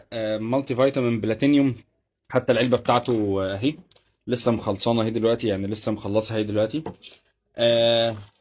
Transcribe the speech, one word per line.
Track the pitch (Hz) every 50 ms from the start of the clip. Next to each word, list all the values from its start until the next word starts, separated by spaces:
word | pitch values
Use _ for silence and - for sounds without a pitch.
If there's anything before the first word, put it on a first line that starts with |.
| - _ -
آه، | 113 110 107 107 107
مالتي | 110 113 123 139 139 - 131
فيتامين | 117 131 139 139 135 123 120 117 113
بلاتينيوم، | 104 110 110 101 139 139 147 143 139 135 120 - - _ _ _ _ _ _ _ _ -
حتى | - 127 120 -
العلبة | 123 113 123 123 123 117
بتاعته، | - - 123 120 120 - 120 110 107 101 98 95 95
آه، | 95 98
اهي | 101 110 143 156 - - _ _ _ _ _ _ _ _ -
لسه | 123 120 - 123
مخلصانة | 117 110 - 110 101 98 - 120 117 117
اهي | 110 113
دلوقتي، | 113 117 107 113 117 - - 113
يعني | 98 95 98 98
لسه | 107 - - 120
مخلصها | 110 104 - 101 101 110 107 - 113 110
اهي | 104
دلوقتي. | 104 101 107 110 110 139 156 156 - - - - - - - _ _ _ _ _ _ _ -
آه، | 117 117 117 117 117 117 117 117 117 117 110 104 101 - _ _